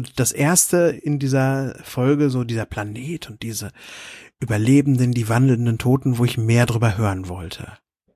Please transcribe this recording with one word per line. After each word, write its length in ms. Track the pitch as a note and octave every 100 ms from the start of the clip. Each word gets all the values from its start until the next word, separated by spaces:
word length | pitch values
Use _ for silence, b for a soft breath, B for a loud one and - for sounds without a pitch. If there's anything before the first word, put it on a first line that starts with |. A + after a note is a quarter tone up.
| A#2+ -
das 160 | B2
erste 460 | - D3 F3 - F3
in 420 | E3+ - D3 C#3+
dieser 560 | C3+ C3+ C3+ C3+ C3 -
Folge, 460 | - B2+ C3 D3 D3
so 160 | B2+ A#2
dieser 200 | A2+ G#2
Planet 640 | A2 G#2 A2 C#3 E3 -
und 120 | G#2+
diese 280 | A2+ G#2 G2+ B B B B B B _
Überlebenden, 720 | B2 G#2 A2 C#3+ C#3+ B2+ B2
die 160 | A#2+ A2
wandelnden 500 | A#2 C3 A#2+ A#2+ A2+
Toten, 400 | B2+ C3 C3 A#2+
wo 60 |
ich 140 | B2 -
mehr 280 | A2 A#2+ A#2+
drüber 300 | A2+ A2+ F#2+
hören 300 | G#2 F#2 F2+
wollte. 460 | F2 E2 - - - _ _ _